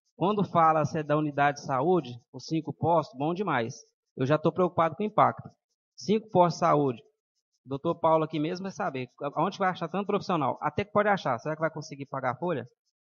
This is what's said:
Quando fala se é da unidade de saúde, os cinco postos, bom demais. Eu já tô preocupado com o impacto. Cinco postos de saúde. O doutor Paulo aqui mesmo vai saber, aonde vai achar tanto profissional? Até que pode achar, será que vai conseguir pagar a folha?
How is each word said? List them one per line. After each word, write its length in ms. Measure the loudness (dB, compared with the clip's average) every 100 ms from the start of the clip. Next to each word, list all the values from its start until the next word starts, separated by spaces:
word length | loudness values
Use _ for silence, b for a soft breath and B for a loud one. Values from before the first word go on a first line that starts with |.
| _ -2
Quando 280 | 0 2
fala 420 | 2 4 6 4 2
se 140 | -2
é 40 |
da 140 | 0 0
unidade 400 | 0 2 2 0
de 80 | -2
saúde, 540 | 0 2 2 0 -10 _
os 140 | -16 -4
cinco 260 | -4 -4
postos, 460 | -2 2 2 2 -2
bom 160 | -4
demais. 500 | -2 -2 -2 -2 -8 _ _ _ -4
Eu 100 | 0
já 120 | 2
tô 140 | 2
preocupado 440 | 0 0 2 0 0
com 80 |
o 20 | -2
impacto. 440 | 2 2 2 -10 -20 _ _ _ -10
Cinco 340 | -2 -2 2
postos 240 | 4 4
de 60 | 4
saúde. 420 | 2 4 2 -2 -10 _ _ _ _ _ -12
O 40 |
doutor 260 | -6 -4 0
Paulo 280 | 2 2
aqui 160 | 2 -2
mesmo 240 | -4 -6
vai 80 | -8
saber, 380 | -6 -6 -6 -10 -8 -6
aonde 240 | -2 -2 0
vai 120 | -2
achar 200 | -2 -4
tanto 160 | -6 -2
profissional? 540 | -2 -2 0 0 -2
Até 240 | -4 -4 -2
que 60 |
pode 180 | 0 2
achar, 280 | 0 -2 -4
será 160 | -4 -4
que 60 |
vai 100 | -4
conseguir 340 | -6 -12 -14 -10
pagar 260 | -6 -4
a 60 | -4
folha? 320 | -4 -4 -8 _ _ _